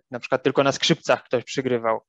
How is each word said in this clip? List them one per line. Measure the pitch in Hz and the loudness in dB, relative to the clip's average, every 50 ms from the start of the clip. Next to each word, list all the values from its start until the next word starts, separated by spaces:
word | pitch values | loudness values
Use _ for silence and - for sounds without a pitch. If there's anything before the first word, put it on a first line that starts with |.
| _ - | _ -12
na | 127 120 | -12 -10
przykład | - - - - - | -6 -4 -2 0 0
tylko | 139 127 - - | 0 2 2 2
na | 139 | 2
skrzypcach | - - - - 165 - - - 127 - - | 2 0 0 0 0 0 0 0 0 0 -2
ktoś | - - 120 - | -4 -4 -4 -4
przygrywał. | - - 143 127 127 123 117 113 113 113 110 - | -4 -6 -4 -2 -2 -2 -2 0 -2 -2 -2 -4